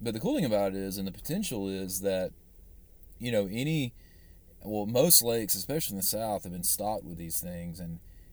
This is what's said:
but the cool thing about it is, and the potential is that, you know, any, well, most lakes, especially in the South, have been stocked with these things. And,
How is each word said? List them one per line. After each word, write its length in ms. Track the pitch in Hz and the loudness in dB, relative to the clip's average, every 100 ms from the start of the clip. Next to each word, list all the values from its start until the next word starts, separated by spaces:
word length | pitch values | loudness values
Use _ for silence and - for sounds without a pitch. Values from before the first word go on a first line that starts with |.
but 140 | 117 | -4
the 60 | 110 | -2
cool 140 | 208 | 0
thing 100 | 294 | 2
about 280 | 131 104 98 | 2 4 2
it 40 | 98 | 0
is, 200 | 95 95 | -4 -4
and 80 | 95 | -6
the 60 | |
potential 560 | - - 190 202 113 98 | -6 -4 -2 -2 -2 -2
is 320 | 95 95 98 | -2 -4 -2
that, 320 | 98 95 90 - - - - - - - - - | 0 2 0 -6 -20 -20 -20 -20 -20 -20 -20 -6
you 120 | 120 | 0
know, 180 | 110 95 | 2 2
any, 440 | 113 147 160 123 - - - - - - - | 0 2 2 0 -4 -20 -20 -20 -20 -20 -14
well, 220 | 101 107 104 | -4 -2 2
most 360 | 123 139 - | 6 8 8
lakes, 320 | 117 117 104 | 6 2 2
especially 400 | 98 92 156 - | -2 0 -2 -2
in 40 | 98 | -2
the 80 | - | 0
South, 360 | 107 113 95 | 0 0 -2
have 80 | 95 | -4
been 120 | 87 | -4
stocked 400 | 87 - 107 110 | -2 0 0 -2
with 140 | - - | -6 -10
these 220 | - - | -6 -6
things. 400 | 180 - 175 170 | -6 -8 -8 -8
And, 200 | 85 82 - - - | -8 -10 -12 -20 -20